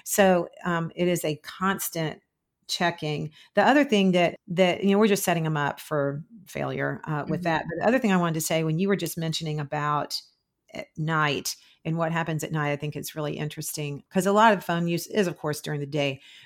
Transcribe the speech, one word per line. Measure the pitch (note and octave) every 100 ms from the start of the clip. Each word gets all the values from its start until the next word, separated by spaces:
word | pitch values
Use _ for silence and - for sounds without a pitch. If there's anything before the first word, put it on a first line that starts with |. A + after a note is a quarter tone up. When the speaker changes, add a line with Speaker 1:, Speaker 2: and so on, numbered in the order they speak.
| -
Speaker 1:
So, | - F#3+ F3 E3+ -
um, | F3+ E3+ E3 -
it | F3
is | E3+ D#3+
a | D3
constant | - - F#3+ F#3+ - E3+ D#3 - _ _ _ _ -
checking. | - F3 E3 D3+ D3+ D#3 - - -
The | G#3
other | C#4+
thing | C#4+ G#3 F#3+
that, | F3+ - - -
that, | F3 F#3 - G3
you |
know, | G3
we're | A3
just | G3 -
setting | E3+ D#3+
'em | D3+
up | C#3+ -
for | - D3+ C#3 C#3+ - A3+ -
failure, | C#3 C3+ C3+ C#3 C#3 -
uh, | D3+ -
with | D#3
Speaker 2:
Mm-hmm. |
Speaker 1:
that. | F3 D#3+ D#3+
But | -
the | G#3
other | B3+
thing | A3+
I | F#3
wanted | E3+ D#3+
to |
say, | - D#3+
when | D#3+ D#3
you | G3
were | G3
just | E3+ -
mentioning | D#3+ D#3 D#3+ D3+
about | C#3+ D3+ D3 D3 - - - _ _ _ _
at | - - -
night | D#3 D#3 D3+ C#3 - - _ _ E3
and | E3
what | D#3+
happens | E3 D#3 D#3
at | D#3
night, | D#3 D3
I | C#3+
think | D3+ D3
it's | D3 D#3
really | D3 -
interesting, | D3+ D#3 D3+ - D3 C#3+ -
'cause | G3 F#3
a |
lot | G3+ A3+
of | G3 -
phone | E3+ E3+
use | E3+ -
is, | - F3+
of | D3
course, | D#3 D3
during | D3 D3
the | C#3+
day, | D3 C#3 B2+ - -